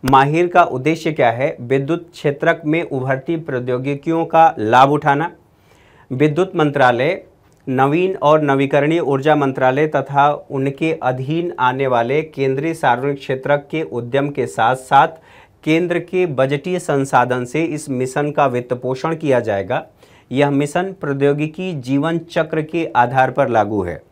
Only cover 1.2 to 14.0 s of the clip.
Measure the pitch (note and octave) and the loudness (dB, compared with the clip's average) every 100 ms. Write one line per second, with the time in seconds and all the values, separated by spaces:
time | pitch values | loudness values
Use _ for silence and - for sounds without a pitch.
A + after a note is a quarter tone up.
1.2 | B2 A#2 C#3+ - A#2+ C3+ C#3 E3+ E3+ - | 0 2 -2 -4 -2 -2 0 -4 -6 -6
2.2 | D3+ C#3 D#3+ E3 D3+ D#3+ E3+ C#3 C3 C3 | -4 0 0 0 0 -2 -2 -4 -2 -4
3.2 | C3+ E3+ D#3+ C3 B2 B2 C3+ C#3 D#3+ E3 | -2 -6 -4 -6 -2 -4 -2 -6 -2 -2
4.2 | D#3+ E3 E3 - G#2+ A#2+ C#3 D3 D3 C#3+ | 0 4 4 4 2 6 6 4 0 0
5.2 | E3 - _ _ _ _ _ _ _ C3 | -2 -8 _ _ _ _ _ _ _ 0
6.2 | D3+ D3 F#3 F#3 D3+ C#3 B2+ A#2+ C#3 F#3+ | 0 2 -2 2 0 4 4 4 0 -2
7.2 | - _ _ _ - B2+ C3+ D#3 F#3 F#3+ | -8 _ _ _ -6 0 2 2 -2 0
8.2 | D3 D#3 D3+ C#3 C#3 C#3+ D3 E3 C#3 C#3 | 2 4 4 0 2 2 2 0 0 0
9.2 | C#3 D3+ C#3 C3 C3 C3 D#3 D3+ C3+ C#3+ | 2 2 2 2 0 2 0 0 -2 2
10.2 | C#3+ D3 - C#3 C3+ C#3 D#3+ D#3+ B2+ B2+ | 2 0 -6 -4 -4 -2 -4 -2 -2 -4
11.2 | C3 D#3+ F3 - B2+ C3 C3+ B2 A#2 C#3+ | -4 -4 -4 -2 -2 0 0 2 2 -2
12.2 | D#3 - C3+ C3+ D#3 D#3+ C#3 A#2+ C#3 C#3 | -4 -4 -2 0 -4 -2 0 0 0 -6
13.2 | - C3 C3+ C#3+ C#3+ D#3 D#3+ A#2+ | -4 -6 0 -2 -2 -6 -6 -8